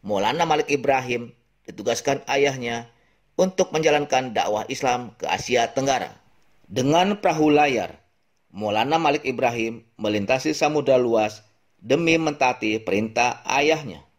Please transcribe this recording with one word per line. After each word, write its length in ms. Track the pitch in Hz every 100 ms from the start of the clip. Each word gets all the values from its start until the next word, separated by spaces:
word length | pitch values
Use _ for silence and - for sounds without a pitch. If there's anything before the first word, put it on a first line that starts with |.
| 98
Maulana 400 | 101 104 147 165
Malik 240 | 151 151
Ibrahim 640 | 143 131 131 123 120 117 _ _ _ -
ditugaskan 560 | - 101 117 - 139 -
ayahnya 560 | 139 143 131 120 117 117 _ _ _ _ -
untuk 400 | 185 185 180 156
menjalankan 560 | 156 147 143 131 127
dakwah 320 | 104 90 104 -
Islam 400 | 131 131 123 120 -
ke 80 | 73
Asia 400 | 98 - 120 117 -
Tenggara. 400 | 135 123 - - _ _ _ _ _
Dengan 520 | 101 131 160 190 208
perahu 320 | 185 160 151
layar, 480 | 147 147 117 87 - _ _ _ _ _
Maulana 440 | 98 107 107 127 165
Malik 280 | 156 151 135
Ibrahim 560 | 120 127 120 113 113 _ -
melintasi 560 | 107 107 98 131 151 151
samudra 400 | 147 151 135 131
luas 480 | 123 113 107 - _ _ _ _
demi 400 | 110 151 165 165
mentaati 640 | 160 147 127 120 110 110
perintah 600 | 98 98 110 113 120 - -
ayahnya. 560 | 135 147 156 139 78 _